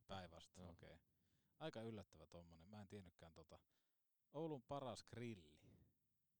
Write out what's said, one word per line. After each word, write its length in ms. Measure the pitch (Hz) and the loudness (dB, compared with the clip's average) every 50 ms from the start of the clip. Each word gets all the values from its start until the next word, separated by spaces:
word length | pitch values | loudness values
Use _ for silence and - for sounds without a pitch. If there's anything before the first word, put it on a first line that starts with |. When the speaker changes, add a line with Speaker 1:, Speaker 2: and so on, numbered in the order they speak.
| - | -4
Speaker 1:
päinvastoin, 580 | - 98 95 90 85 82 82 - - - 98 90 | -2 0 0 0 -2 -6 -10 -12 -10 -8 -6 -6
Speaker 2:
Joo. 80 | 85 | -6
Speaker 1:
okei. 260 | 85 - 82 82 - - - - - _ - - - - - _ _ - | -6 -8 -10 -10 -12 -12 -16 -20 -20 _ -20 -20 -20 -20 -20 _ _ 0
Aika 240 | 151 160 - 117 | 0 2 2 2
yllättävä 440 | 113 113 113 101 95 - - 85 80 | 2 2 2 0 -2 -4 -8 -12 -10
tommonen, 420 | - - 87 85 85 85 80 82 95 | -8 -8 -8 -8 -8 -10 -12 -10 -8
mä 120 | 107 104 | -6 -6
en 80 | 101 92 | -4 -2
tiennytkään 440 | 101 104 95 87 - - 90 87 | -2 -4 -4 -6 -8 -10 -10 -10
tota. 260 | 80 80 80 - - - - _ _ _ _ _ _ _ _ _ _ _ _ _ | -10 -10 -10 -10 -10 -12 -12 _ _ _ _ _ _ _ _ _ _ _ _ _
Oulun 300 | - 143 160 160 151 131 | 4 6 6 6 6 4
paras 420 | - - 143 143 135 123 104 - - | 2 4 4 6 6 6 4 4 2
grilli. 540 | - - 117 120 120 110 95 82 76 - - - - - - - - - _ _ _ _ _ _ _ _ | -2 0 2 2 2 2 0 -4 -8 -12 -14 -14 -14 -14 -14 -16 -18 -20 _ _ _ _ _ _ _ _